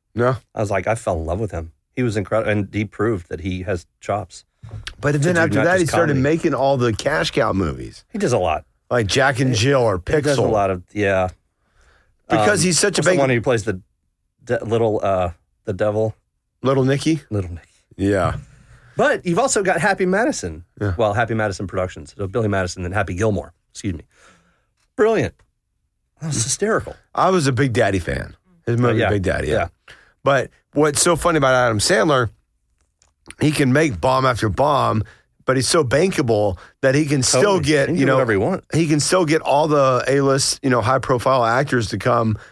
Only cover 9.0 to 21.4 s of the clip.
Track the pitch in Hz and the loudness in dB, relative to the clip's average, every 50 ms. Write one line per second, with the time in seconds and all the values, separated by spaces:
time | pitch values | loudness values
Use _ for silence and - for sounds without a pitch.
9 | 110 90 - 139 131 139 135 113 139 131 120 101 110 139 143 131 120 110 95 87 | 0 0 0 2 2 2 2 0 0 0 0 2 2 2 2 4 2 2 0 -2
10 | - - 151 156 135 147 143 127 104 - 110 104 101 95 95 90 - _ - 104 | -2 -2 -2 0 2 2 2 2 2 2 2 0 0 0 -2 -4 -8 _ -4 -2
11 | 101 98 95 95 92 90 - _ _ _ _ _ _ _ _ _ _ _ _ _ | 0 2 2 0 0 -2 -4 _ _ _ _ _ _ _ _ _ _ _ _ _
12 | _ _ _ _ _ - - - - - 208 - 165 185 165 - - 202 - 185 | _ _ _ _ _ -2 0 2 2 2 2 2 0 0 0 2 0 0 0 0
13 | 135 135 123 139 139 131 123 117 - 139 123 110 95 110 95 92 - _ _ _ | 2 2 2 2 2 2 0 0 0 0 0 0 -2 -4 -6 -6 -10 _ _ _
14 | _ _ _ _ _ _ _ _ _ - 123 - - 107 113 113 117 110 104 - | _ _ _ _ _ _ _ _ _ -4 -4 -4 -2 -2 0 0 0 0 0 0
15 | - 98 98 92 90 85 - - _ _ _ _ _ - 104 90 107 107 104 107 | 0 0 0 0 0 -2 -4 -10 _ _ _ _ _ -8 -4 -2 -2 -2 0 0
16 | 110 110 - - _ _ _ _ _ _ _ _ - 131 139 135 127 131 139 143 | -2 -2 -4 -8 _ _ _ _ _ _ _ _ -2 0 2 2 2 2 0 0
17 | - 156 165 151 - _ 104 101 92 85 87 82 - _ _ _ _ _ - - | 0 -2 -2 -2 -4 _ -6 -6 -6 -6 -10 -14 -16 _ _ _ _ _ -8 -4
18 | 98 101 101 95 87 78 76 - - - - - - - - - - - - - | 0 0 2 2 0 0 -2 -4 -10 -14 -20 -20 -20 -20 -20 -20 -20 -10 -2 0
19 | 233 294 254 160 - 180 170 202 262 269 - 220 196 185 170 165 151 208 190 190 | 2 2 2 0 -2 -2 0 0 0 2 0 0 0 0 0 0 0 0 0 0
20 | 190 180 185 202 233 320 - - - 87 78 80 - - _ - 104 101 87 120 | 0 0 0 0 0 -2 -2 -4 -8 -10 -10 -12 -16 -20 _ -4 -4 -2 0 0
21 | 113 104 101 120 117 107 117 110 | 0 0 2 0 -2 -2 -2 -2